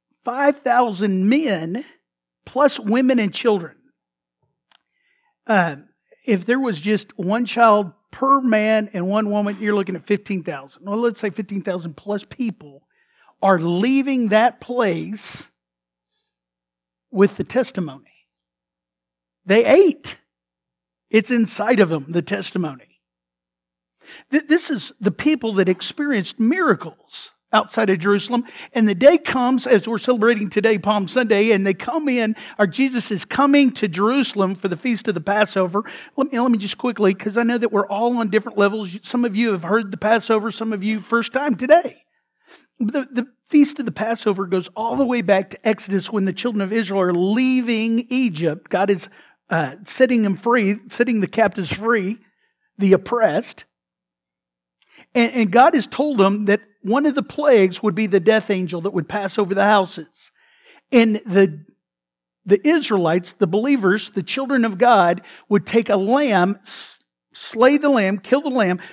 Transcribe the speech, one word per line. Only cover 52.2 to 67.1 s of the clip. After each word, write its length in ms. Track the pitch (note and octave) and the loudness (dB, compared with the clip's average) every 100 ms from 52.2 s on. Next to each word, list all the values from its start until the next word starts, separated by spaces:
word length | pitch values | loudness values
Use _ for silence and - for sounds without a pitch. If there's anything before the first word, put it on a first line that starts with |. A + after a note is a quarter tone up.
| _ _ _ _ _ - | _ _ _ _ _ -2
the 120 | G3 | 2
oppressed. 760 | F#3 - A#3 A3 D#3+ A#3+ - - _ _ _ _ _ _ _ _ _ _ _ _ _ _ | 2 2 0 2 0 -6 -14 -20 _ _ _ _ _ _ _ _ _ _ _ _ _ _
And, 180 | B3 A#3 | 0 0
and 200 | B3+ G#3 | 0 2
God 240 | A#3 C#4+ D#4+ | 6 6 4
has 100 | - | -2
told 320 | - D4+ B3 | -2 -2 2
them 280 | G3 G#3 G3+ | 2 2 0
that 160 | G#3 - _ | 0 -2 _
one 240 | F#3+ B3 D4+ | -2 0 2
of 100 | C#4 | 0
the 80 | |
plagues 600 | - - D4 A#3 F#3+ F3 | -4 -2 4 4 4 2
would 120 | G#3+ F3 | -2 -2
be 120 | G#3+ | 0
the 120 | G3 | 2
death 300 | F3 A3 G#3+ | 4 2 2
angel 320 | F#3+ F3+ E3+ | -4 -4 -6
that 120 | F3+ | -4
would 140 | F#3+ D3 | -4 -4
pass 300 | G#3 G3 - | -6 -6 -4
over 160 | F#3+ | -2
the 100 | G3 | 2
houses. 680 | G3+ G#3 F#3 - D#3 _ - _ _ _ _ _ - | 4 4 2 -6 -16 _ -20 _ _ _ _ _ 2
And 300 | B3+ A3+ G#3+ A3 | 4 4 0 0
the, 380 | F#3 G3 D3+ - _ _ _ _ _ _ _ F#3 | 2 2 0 -18 _ _ _ _ _ _ _ 0
the 220 | G3 D4+ | 2 2
Israelites, 640 | E4 - G3+ E3 F3 F3 | 0 0 0 0 -2 -4
the 140 | - E3+ | -4 -2
believers, 640 | G3+ C4 C4+ G3 G#3 - | 0 0 0 2 0 -2
the 140 | G3+ | -8
children 420 | - C4 C4 C4+ A3+ | -6 -6 -2 0 -2
of 140 | F3+ | 2
God, 420 | A#3+ G#3+ E3+ F3 - - - | 4 4 4 0 -6 -18 0
would 200 | G#3 - | 0 2
take 220 | A#3 G#3+ | -2 2
a 80 | G3+ | 0
lamb, 600 | G3 C4+ C#4+ G3 F#3 G3+ | 2 0 2 2 2 -2
s-, 360 | - - - - _ | -10 -16 -16 -20 _